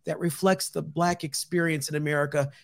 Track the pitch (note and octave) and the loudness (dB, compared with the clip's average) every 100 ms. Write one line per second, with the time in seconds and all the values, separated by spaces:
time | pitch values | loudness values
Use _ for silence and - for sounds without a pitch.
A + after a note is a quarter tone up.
0 | - D#3 F3 - F#3+ F#3+ - E3 D#3 D3+ | -8 -2 -2 2 4 4 0 -4 -4 0
1 | F3 F3 D#3 - - E3+ E3+ D#3 C#3 D3+ | 0 0 -4 -6 -2 0 2 0 -2 -2
2 | D3+ D3 C#3+ D3 C#3 - | 0 0 2 0 -2 -4